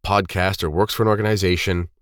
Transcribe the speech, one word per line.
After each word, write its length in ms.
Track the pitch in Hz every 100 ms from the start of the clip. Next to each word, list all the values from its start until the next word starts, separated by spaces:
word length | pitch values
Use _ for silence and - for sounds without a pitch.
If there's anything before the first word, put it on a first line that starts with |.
podcast 580 | - 101 92 95 92 92
or 80 | 82
works 220 | 78 107
for 100 | -
an 60 | 110
organization, 800 | 104 107 107 92 90 - 87 85 -